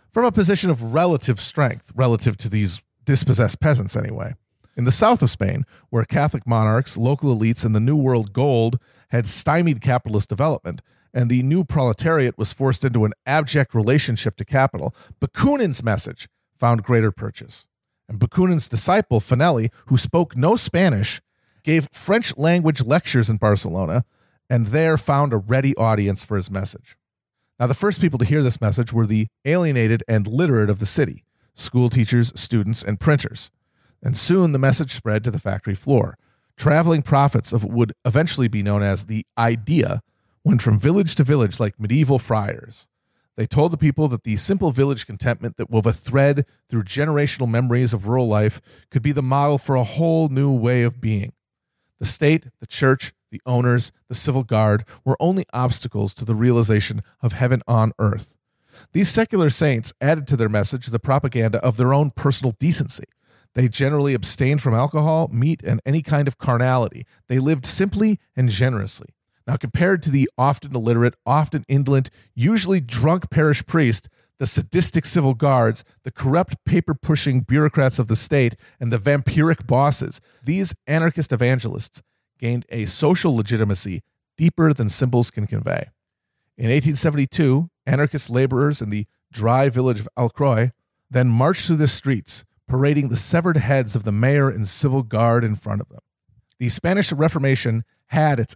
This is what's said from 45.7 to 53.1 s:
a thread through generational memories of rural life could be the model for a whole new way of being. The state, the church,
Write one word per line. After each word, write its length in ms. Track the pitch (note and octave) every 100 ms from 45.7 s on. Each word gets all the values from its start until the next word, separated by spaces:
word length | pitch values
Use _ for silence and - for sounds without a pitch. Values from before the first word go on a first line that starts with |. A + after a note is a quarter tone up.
| A2+ A2
a 80 |
thread 540 | - - C3+ C#3 C#3+ - _ _
through 180 | A#2 F#2
generational 640 | C3+ D3+ D3 C#3+ - B2
memories 460 | A#2 B2+ A#2+ B2
of 140 | A2 G2
rural 200 | B2+ A#2+
life 320 | G#2+ G#2+ - - - _
could 140 | C3+
be 80 | C3+
the 100 | C#3+
model 380 | B2+ C#3 D3 C#3
for 160 | - C3
a 80 |
whole 460 | A#2 - E3 D#3+ D#3
new 220 | C3 C#3
way 300 | B2+ A#2 B2
of 180 | A#2+ A#2
being. 340 | A2 G#2 A2 - _ _ _ _ _ _
The 80 | G#2+
state, 400 | - D3+ D#3+ - _
the 60 | -
church, 480 | - C3+ C3 -